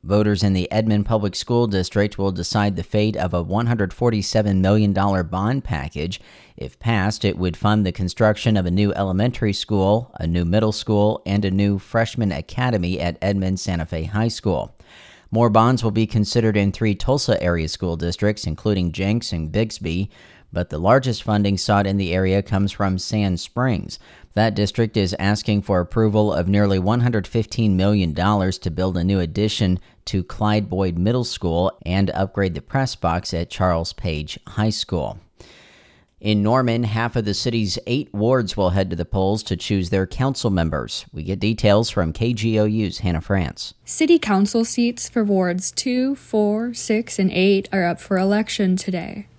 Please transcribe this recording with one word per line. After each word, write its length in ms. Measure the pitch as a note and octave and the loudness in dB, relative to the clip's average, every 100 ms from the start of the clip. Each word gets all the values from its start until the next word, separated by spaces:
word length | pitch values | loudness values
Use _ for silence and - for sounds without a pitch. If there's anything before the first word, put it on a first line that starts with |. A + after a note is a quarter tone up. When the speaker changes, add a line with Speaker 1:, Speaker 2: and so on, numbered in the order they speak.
Speaker 1:
Voters 400 | D2+ G#2 G#2 G2+ | 2 2 4 2
in 80 | G2 | 2
the 180 | F#2+ F2+ | 2 0
Edmond 340 | G#2+ A2 G#2 | 0 2 2
Public 300 | G2+ A2 G2+ | 2 0 0
School 320 | - - A#2+ A#2+ | -6 -2 0 2
District 500 | G2 F2+ G#2 G#2 - | 0 0 0 0 0
will 140 | G2 | -4
decide 460 | F2+ E2+ A2+ G#2 F#2 | -2 -4 0 0 -2
the 80 | |
fate 320 | F#2 G#2+ G#2+ G#2 | -2 0 0 0
of 180 | F2+ | -2
a 80 | F2 | -2
one 240 | F2 G2+ A#2 | -2 -2 0
hundred 260 | A#2 F#2+ | 0 -2
forty-seven 680 | - A#2+ A2 G2 A2 G#2 F#2+ | 0 0 0 0 0 2 2
million 320 | F#2+ G#2+ G#2 | 4 4 4
dollar 320 | G2 G2+ F#2+ | 2 0 0
bond 400 | E2+ F#2 G#2 C3+ | -2 -2 -2 -2
package. 560 | - D2+ C#2 - D#2+ F#3+ - - - - | -4 -6 -6 -6 -6 -8 -14 -20 -20 -14
If 220 | C2 _ | -14 _
passed, 460 | A#2 A2+ F#2+ G#2+ | -2 0 0 0
it 120 | G#2 E2+ | -2 0
would 200 | F2+ E2 | -2 0
fund 280 | G#2 G#2+ | 2 2
the 60 | G2 | 0
construction 640 | - F#2 - A2 G#2 - G#2+ | -2 -6 2 2 2 2 2
of 100 | F2 | 2
a 40 | |
new 220 | F2+ G2+ | 2 2
elementary 580 | - G2 F#2 A#2 A#2+ G#2+ | 0 -2 0 0 0 -2
school, 600 | G2 - G#2 F#2+ G#2+ A#2+ - | -2 -2 2 4 2 0 -6
a 60 | E2 | -2
new 180 | F2 | 0
middle 260 | E2+ G2+ A2 | 2 2 2
school, 520 | G#2 - G#2 G#2 - - | -2 0 2 2 0 -2
and 180 | G2+ | 0
a 60 | G2+ | 0
new 280 | F#2+ G2+ G2 | 2 2 0
freshman 520 | - A#2 A2+ - G#2 | -2 -2 -2 -2 -2
academy 720 | D2+ - - B2+ A2 F2 F2+ | -4 -6 -4 0 0 -2 -2
at 180 | E2+ E2 | -4 -2
Edmond 380 | G2 G2 F#2 F#2 | -2 0 -2 -2
Santa 260 | - F2 | -4 -4
Fe 200 | D#2+ E2 | -4 -6
High 240 | E2 G#2 A2+ | -4 -2 -2
School. 480 | - G#2 D#2+ G1+ - - - - - - | -2 -2 -2 -4 -14 -20 -20 -20 -20 -4
More 180 | A2 A#2 | 2 4
bonds 320 | A2 A#2 B2+ | 6 4 4
will 80 | A#2 | 0
be 160 | G2+ A2 | 0 0
considered 500 | A#2 G#2 A#2+ A2 G2+ | 0 2 2 2 4
in 140 | G2 | 2
three 240 | - A2+ | 2 0
Tulsa 480 | G2 - C#3+ - A2 | 0 0 0 2 0
area 260 | F2 F2 D#2 | 2 0 -2
school 280 | - F2+ E2 | -4 -4 -2
districts, 500 | E2+ - G#2 G#2 - | -4 0 -2 -2 -6
including 460 | D2+ G#2+ G2 F2 | -4 0 0 0
Jenks 400 | D#2+ G2 A2+ - | -2 -2 -2 -2
and 180 | E2+ D#2+ | -6 -2
Bixby, 580 | G2+ A2+ - E2 E2+ G2+ - - - _ | -2 -2 -4 -6 -4 -6 -8 -20 -20 _
but 180 | - - | -6 -4
the 80 | D2+ | -2
largest 460 | F2 C3 B2+ A2+ | 4 4 2 -4
funding 340 | - G#2 G2+ G2 | -2 0 2 0
sought 280 | - G2+ G2 | 2 2 2
in 100 | G2 | 0
the 180 | F#2 | 0
area 280 | F#2 F#2+ F#2+ | 0 2 0
comes 280 | - G2 G2 | 0 0 0
from 260 | - G2 F#2 | -2 -2 -2
Sand 440 | - G#2+ G2+ F2+ | -2 -2 0 -2
Springs. 580 | - - B2+ G2+ - - - - - | -4 -2 -2 -2 -6 -14 -20 -20 -8
That 200 | - A2 | 0 0
district 420 | G2+ G#2 - A2+ - | 2 -2 0 0 0
is 200 | F#2+ F#2+ | 0 0
asking 440 | G2 G#2 - G2+ | 0 0 0 -2
for 180 | - F#2 | 2 0
approval 520 | F2 - A2 G#2 G#2+ | 0 2 2 4 2
of 160 | D2+ F2 | 2 2
nearly 300 | G2+ G#2 F#2+ | 2 2 2
one 220 | F#2 A#2+ | 0 2
hundred 260 | A#2+ A2+ F2+ | 2 0 -2
fifteen 500 | A#2 G#2+ - A2 F#2 | -4 -4 -2 0 2
million 360 | F#2+ G#2 F2 | 4 2 0
dollars 440 | D2 F#2 G#2 F#2 F#2+ | 0 0 2 0 -2
to 120 | F#2 | -6
build 260 | D#2+ F#2 F2+ | -2 -2 0
a 80 | |
new 140 | F2 G2 | 0 0
addition 640 | E2+ D#2 G#2+ - G2 F#2 - _ - | 0 -2 -2 0 0 0 -4 _ -6
to 160 | G2 | -4
Clyde 480 | F2+ - G#2+ G#2+ F#2+ | -4 -2 0 0 0
Boyd 260 | F#2 F#2+ E2+ | -2 -2 0
Middle 280 | F#2+ B2 | 0 0
School 480 | A#2+ - E2+ E2 F#2+ - | -2 -4 -2 0 0 -2
and 260 | - F#2 G2 | -4 0 0
upgrade 440 | - F#2+ - F#2+ | 0 -4 -2 -2
the 60 | E2 | -2
press 320 | - C#3 C3+ | -4 -2 -2
box 400 | - E2+ E2+ - | -2 -2 -2 -4
at 160 | F2 E2+ | -6 -6
Charles 420 | - F#2 E2+ E2 | 0 0 2 -2
Page 460 | - F2+ D2+ D2+ - - | -6 -6 -4 -6 -12 -10
High 240 | - A2 | -2 -2
School. 480 | G#2+ - F2 A#1 F#2+ - _ - - - - _ _ _ _ | -2 -4 -4 -4 -8 -18 _ -20 -20 -20 -20 _ _ _ _
In 220 | G#2 G#2+ | 0 2
Norman, 420 | G#2 B2+ B2+ A#2 | 2 2 2 0
half 320 | A#2 A2+ A#2 B2 | -2 -2 -2 -2
of 80 | |
the 100 | G#2 | -2
city's 440 | G2 B2 A#2 G#2 - - | -2 -2 0 -2 -4 -2
eight 280 | B2+ - | -4 -2
wards 420 | G2+ A2 C3 G#2+ - | -2 2 2 0 0
will 140 | F#2 | 0
head 180 | F#2+ F#2 | 2 -2
to 60 | E2+ | -4
the 80 | |
polls 380 | F2 G2 F#2+ G#2+ | -4 0 0 0
to 120 | - F2 | -2 -6
choose 340 | - G2+ F2 | 0 -2 0
their 160 | G2 F#2+ | 0 0
council 440 | - B2+ C3 A#2 | -2 -2 0 0
members. 560 | F#2+ E2 D2+ A1 - - | 0 0 -2 -6 -10 -12
We 100 | - | -12
get 160 | D#2 F#2+ | -6 -2
details 500 | G#2 A2 G#2+ G2+ A2+ | -2 2 4 4 4
from 220 | - - | 0 -2
K 200 | - A#2 | 0 -2
G 260 | A#2 A2+ A2 | 0 0 2
O 60 | G#2+ | 2
U's 320 | A2 G2+ - | 2 -2 -2
Hannah 220 | F#2 D#2+ | -2 -2
France. 540 | - G2 D#2+ - - - | 0 0 0 -6 -14 -16
Speaker 2:
City 340 | - - D#4+ E4+ | -10 -2 4 4
council 460 | G#3+ G3 G3+ A#3 | 4 2 2 0
seats 440 | A3+ - A#3+ A#3+ - | 0 0 0 -2 -4
for 160 | - | -2
wards 480 | G#3 F#3+ F3+ F3+ - | 2 2 2 0 -2
two, 420 | - C4+ B3 C4 | -2 -2 0 0
four, 600 | C#4 - A3 G#3 G#3+ A#3+ | -4 -2 0 2 0 -4
six, 440 | A#3 - G#3+ A3+ - | -8 -2 -2 -2 0
and 120 | F#3+ | 0
eight 360 | - F#3+ G3 F#3+ | 2 4 2 0
are 120 | F#3+ | -2
up 160 | F3 E3+ | 0 -2
for 180 | - F#3+ | -2 0
election 580 | F#3+ G#3 A3 - G3 F#3 | 2 0 -2 0 0 0
today. 500 | - F3+ - - G3+ | -2 -6 -8 -12 -16